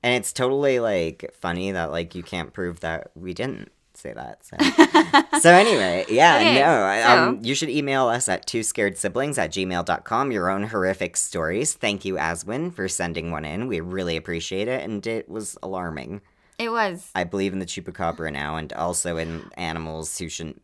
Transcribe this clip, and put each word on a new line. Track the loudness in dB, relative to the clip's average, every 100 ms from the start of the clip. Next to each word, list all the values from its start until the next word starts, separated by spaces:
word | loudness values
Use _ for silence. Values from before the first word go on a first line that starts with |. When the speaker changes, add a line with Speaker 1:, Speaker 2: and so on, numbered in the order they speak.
Speaker 1:
And | 2 0
it's | 0
totally, | -2 0 2 2 2
like, | 2 0 0 -4 -14 _
funny | -6 -4 -4
that, | -4 -4
like, | -4 -6
you | -10
can't | -8 -8 -8
prove | -6 -6 -6
that | -6 -6 -8 -14
we | -12
didn't | -6 -6 -8 -14 _ _
say | -18 -14
that, | -12 -14 -14 -18
so. | 0
Speaker 2:
<laughs> | 2 6 6 8 6 4 4 4
Speaker 1:
So | 10
anyway, | 10 8 4 2 0 0
yeah, | 6 8 8
Speaker 2:
Okay, | 6 6
Speaker 1:
no, | 6
I, | 4 4 4
um, | 6 6 6 0
Speaker 2:
so. | -2
Speaker 1:
you | -2
should | 0
email | -2 0 2 2
us | 2 0
at | -2 -2
two | -2
scared | -2 0 0 0
siblings | -4 -2 -2 -2
at | -4
gmail | -2 -2 -2 -2
dot | -4
com | 0 -2 0
your | 0 0
own | 0
horrific | -2 0 0 0 -4 -4
stories. | -4 -4 -2 -2 -2
Thank | -2 -4 -4
you, | -4 -4
Aswin, | -4 -4 -6 -6 -6
for | -6 -6
sending | -4 -4 -4 -6
one | -6 -6
in. | -6 -4
We | -6
really | -6 -6 -4 -4
appreciate | -4 -8 -6 -6 -4
it, | -4
and | -4 -6 -6
it | -6 -8
was | -10 -10 -10
alarming. | -10 -6 -6 -8 -10 -14 _ _ _ _
Speaker 2:
It | -4
was. | -2 -2 -4 -8 -4
Speaker 1:
I |
believe | -2 -2 -2
in | -2
the | -6
chupacabra | -8 -10 -6 -4 -4 -6
now, | -6 -6 -6
and | -8
also | -6 -4 -2 -4 -4
in | -4 -8 -12 -10
animals | -8 -6 -8 -8 -8 -8
who | -8
shouldn't | -10 -12 -14